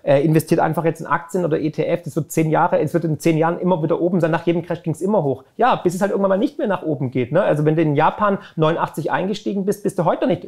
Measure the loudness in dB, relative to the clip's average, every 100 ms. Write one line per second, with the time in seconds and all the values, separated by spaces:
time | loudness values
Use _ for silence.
0 | 2 4 4 2 2 2 2 0 -2 -2
1 | -2 -4 -2 -2 0 0 -2 -2 -2 -2
2 | -4 -6 -4 -2 2 2 2 2 0 -2
3 | -2 0 0 2 0 0 0 0 0 0
4 | 0 2 0 0 0 -2 -2 -6 -6 -4
5 | 0 0 0 -4 -6 0 0 2 0 0
6 | -2 0 2 2 0 -2 -4 -2 -2 -4
7 | -2 -2 0 0 2 2 2 2 2 4
8 | 2 2 0 -2 -4 -2 0 0 -2 -4
9 | -4 -2 -2 -4 -4 -4 -4 -2 -4 0
10 | 0 0 0 -2